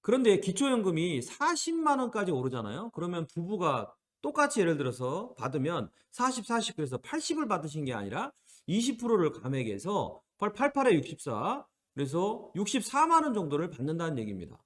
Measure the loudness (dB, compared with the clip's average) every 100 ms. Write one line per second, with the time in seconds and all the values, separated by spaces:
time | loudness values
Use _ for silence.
0 | 2 4 6 6 4 0 2 4 2 0
1 | 0 0 -4 0 0 0 -2 0 2 2
2 | 0 -2 0 0 0 -2 -6 -6 -8 -6
3 | -4 -4 -6 -6 -4 0 0 0 -2 -12
4 | _ _ -4 2 2 4 2 4 0 -2
5 | -4 -4 -8 -6 -4 -2 0 -2 -4 _
6 | _ 0 0 0 -2 -2 -2 -4 -4 -4
7 | -4 -6 -2 -2 0 -2 -2 -4 -4 -4
8 | -4 -4 -6 _ _ -16 -2 0 0 -2
9 | 2 4 4 0 -4 -2 -2 -4 -2 -2
10 | -2 -6 _ _ -4 0 0 2 4 4
11 | 2 -8 -4 -2 -2 -4 -8 _ _ -6
12 | -2 0 0 -2 -8 -4 0 0 0 2
13 | 6 6 4 0 0 0 -2 -4 -2 -2
14 | -2 -2 -4 -6 -10 -14